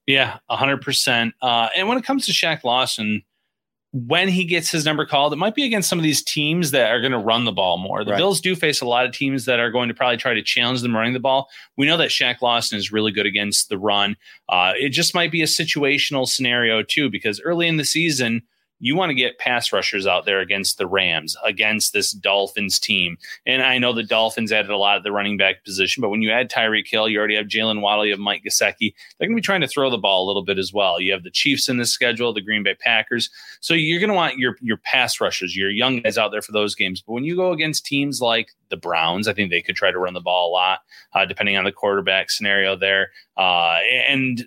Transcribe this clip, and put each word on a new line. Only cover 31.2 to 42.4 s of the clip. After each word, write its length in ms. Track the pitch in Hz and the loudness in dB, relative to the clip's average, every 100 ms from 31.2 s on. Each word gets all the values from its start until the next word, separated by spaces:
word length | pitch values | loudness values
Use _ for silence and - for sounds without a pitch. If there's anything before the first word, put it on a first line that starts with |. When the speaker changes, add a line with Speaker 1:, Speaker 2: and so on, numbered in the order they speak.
Speaker 1:
the 60 | 87 | -4
Chiefs 360 | - 147 139 - | -2 0 0 0
in 100 | 123 | -2
the 80 | 120 | -2
schedule, 460 | - 123 117 120 | 0 0 0 -2
the 80 | 107 | -2
Green 220 | 101 107 | -4 -2
Bay 140 | 98 95 | -2 -2
Packers. 520 | 120 113 - 120 - - - - | 2 2 2 -2 -2 -8 -20 -8
So 160 | - | 0
you're 240 | 165 156 170 | 2 2 0
gonna 160 | 208 | 2
want 240 | 190 156 127 | 2 0 0
your, 160 | 127 - | -2 -2
your 160 | 123 107 | -4 -4
pass 440 | - 135 120 - | 0 0 0 0
rushers, 360 | 98 - 90 95 | -2 -2 -6 -4
your 140 | 98 | -2
young 300 | 104 127 123 | 0 0 0
guys 160 | 113 107 | -2 0
out 140 | 107 | 0
there 100 | 107 | -2
for 120 | - | -4
those 240 | 107 104 - | -2 -2 -2
games. 260 | 98 92 | -4 -4
But 100 | - | -8
when 100 | 117 | -6
you 100 | 147 | -4
go 160 | 175 185 | -2 0
against 340 | 160 156 147 | 0 -2 -4
teams 360 | - 143 143 120 | -4 -2 -2 -2
like 320 | 120 117 113 _ _ | 0 0 -2 _ _
the 60 | 90 | -8
Browns, 500 | 87 82 82 90 107 | -4 0 0 0 -2
I 60 | |
think 180 | 101 98 | -2 0
they 120 | 87 | 0
could 120 | - | -2
try 160 | 95 95 | 0 0
to 80 | 90 | 0
run 160 | 90 | -2
the 60 | 90 | -4
ball 300 | 87 90 87 | -2 0 2
a 20 | |
lot, 280 | 90 92 95 - - - | 2 0 -2 -6 -20 -4
uh, 100 | 95 | -2
depending 320 | 95 98 101 98 | 0 0 0 0
on 80 | |
the 80 | 95 | -2
quarterback 580 | - 104 101 95 95 - | -2 0 0 2 0 0
scenario 460 | - | -2